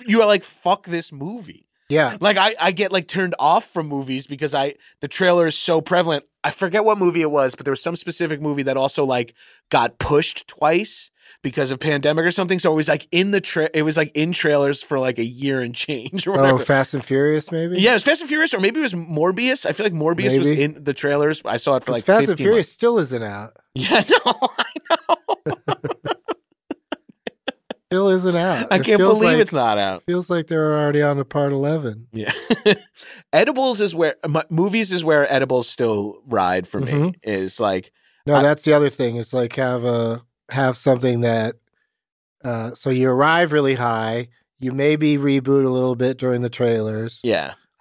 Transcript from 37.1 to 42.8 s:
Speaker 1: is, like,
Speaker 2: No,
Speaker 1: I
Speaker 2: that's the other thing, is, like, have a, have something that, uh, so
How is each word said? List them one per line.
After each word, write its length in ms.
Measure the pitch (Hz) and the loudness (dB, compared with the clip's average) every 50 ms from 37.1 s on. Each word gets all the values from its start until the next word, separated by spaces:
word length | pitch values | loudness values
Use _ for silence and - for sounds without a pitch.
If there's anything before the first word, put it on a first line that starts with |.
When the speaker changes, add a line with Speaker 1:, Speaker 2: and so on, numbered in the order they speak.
| 180 - - | -4 -6 -6
Speaker 1:
is, 360 | 110 101 95 95 95 - - | -6 -4 -4 -4 -4 -4 -2
like, 320 | 113 101 95 95 - _ _ _ _ _ _ _ _ 147 | 0 0 0 -2 -4 _ _ _ _ _ _ _ _ 2
Speaker 2:
No, 80 | 147 | 4
Speaker 1:
I 80 | 139 143 | 4 4
Speaker 2:
that's 180 | 147 151 147 | 4 2 2
the 120 | - 156 147 | 2 4 4
other 160 | 147 147 139 | 4 4 2
thing, 240 | - - 131 120 117 | 0 0 -2 -2 -2
is, 180 | 120 113 - - | -4 -6 -4 -2
like, 220 | 127 123 117 - | -2 -2 -2 -2
have 300 | 139 131 123 127 123 120 | -2 -2 -2 -2 -2 -2
a, 360 | 120 120 117 117 113 113 117 - _ _ _ _ - | -2 0 0 0 -2 -4 -6 -10 _ _ _ _ -8
have 280 | - 139 139 131 123 - | -4 0 0 0 0 0
something 440 | - 143 131 123 127 127 120 117 | 2 2 2 2 2 0 0 2
that, 340 | 120 117 117 113 110 117 - _ _ _ _ _ _ _ _ _ _ _ _ _ _ _ _ _ - | 2 2 2 0 0 -2 -6 _ _ _ _ _ _ _ _ _ _ _ _ _ _ _ _ _ -8
uh, 320 | 123 117 113 110 120 123 | -6 -6 -6 -6 -8 -10
so 160 | - | -8